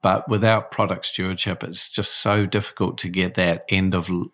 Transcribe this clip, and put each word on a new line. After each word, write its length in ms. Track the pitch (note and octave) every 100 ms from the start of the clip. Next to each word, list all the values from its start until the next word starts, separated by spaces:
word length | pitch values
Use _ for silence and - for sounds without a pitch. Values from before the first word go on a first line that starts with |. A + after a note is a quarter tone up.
But 260 | F#2+ G2 -
without 400 | G#2+ A2 A2 -
product 380 | - G2+ F2+ -
stewardship, 560 | - F#2+ F#2 G2+ F2+
it's 260 | - E2+ -
just 240 | - G2+ -
so 240 | G#2 G#2
difficult 540 | G2 G#2 - - F#2 -
to 100 | F2+
get 240 | F2+ F2+
that 300 | F#2 F2+ E2+ -
end 260 | F#2+ F#2+
of 120 | F#2 E2+
l-, 200 | F2 -